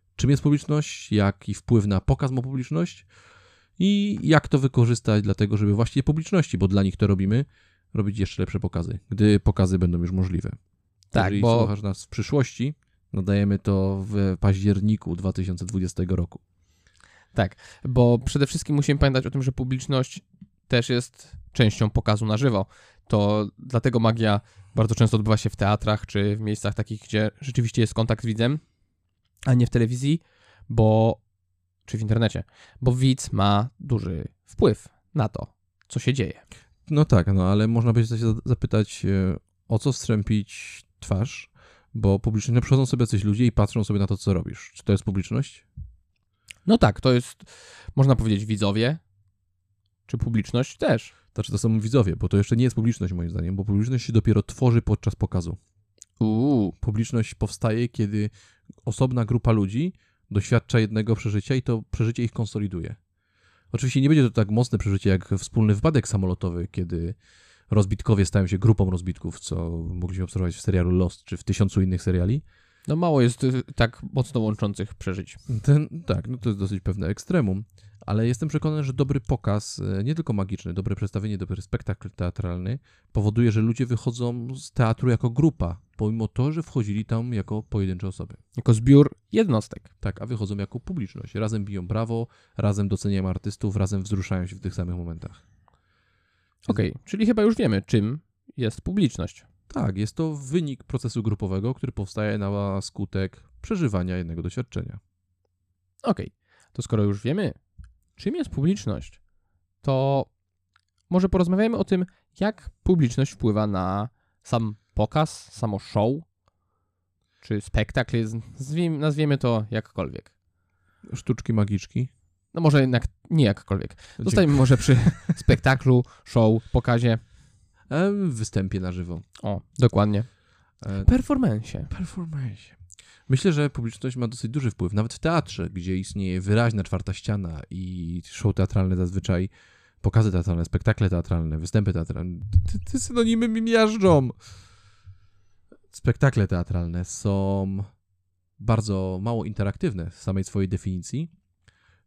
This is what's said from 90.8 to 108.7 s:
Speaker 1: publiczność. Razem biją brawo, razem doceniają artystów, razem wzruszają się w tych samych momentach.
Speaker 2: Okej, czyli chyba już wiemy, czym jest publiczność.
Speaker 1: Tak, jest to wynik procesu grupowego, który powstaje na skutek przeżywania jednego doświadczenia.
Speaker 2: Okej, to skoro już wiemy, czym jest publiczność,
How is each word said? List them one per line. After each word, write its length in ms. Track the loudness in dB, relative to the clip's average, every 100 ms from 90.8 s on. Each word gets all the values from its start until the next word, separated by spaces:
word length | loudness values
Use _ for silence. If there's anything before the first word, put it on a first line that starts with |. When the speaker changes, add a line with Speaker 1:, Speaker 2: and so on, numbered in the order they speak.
Speaker 1:
publiczność. 540 | -10 -8 -8 -10 -12
Razem 300 | -6 -4 -4
biją 220 | -4 -8 -6
brawo, 400 | -4 -2 -4 -6 _ _ -2
razem 320 | 0 0 0
doceniają 400 | -2 -2 -2 -2
artystów, 480 | -4 -6 -6 -4 -2
razem 260 | -2 -2
wzruszają 440 | -2 -4 -2 -4 -4
się 100 | -8
w 40 |
tych 140 | -8
samych 220 | -6 -6 -6
momentach. 500 | -8 -10 -14 -18 _ _ _ _ _ _ _ _ _ _ _ _ -4
Speaker 2:
Okej, 260 | -2 -2 -4
czyli 220 | -10 0 2
chyba 160 | 4
już 140 | 2 2
wiemy, 260 | 2 0
czym 360 | 2 0 0 -4 -12 _ -20 -6
jest 240 | -6 -4
publiczność. 640 | -4 0 0 -2 -8 -10 _ _ _
Speaker 1:
Tak, 280 | -4 -4 -2
jest 200 | -4 -4
to 180 | -6
wynik 500 | -6 -4 -4 -4 -8
procesu 380 | -8 -6 -4 -4
grupowego, 520 | -2 -2 -4 -4 -4
który 180 | -4 -8
powstaje 460 | -8 -8 -4 -4 -2
na 420 | -4 -4 -4 -4
skutek 600 | -8 -10 -8 -4 -6 -8 _ -20
przeżywania 540 | -8 -2 0 0 -2 -4
jednego 260 | -6 -6
doświadczenia. 560 | -6 -8 -8 -8 -10 -14 -20 _ _ _ _ _ _ _ _ _
Speaker 2:
Okej, 300 | -14 -14 -16 _ _ _ _
to 100 | -16
skoro 220 | -6 -2
już 180 | -2 -4
wiemy, 300 | -6 -4 -6 -8 _ -20 -20 _ _
czym 200 | _ -8
jest 160 | -6 -6
publiczność, 720 | -2 -2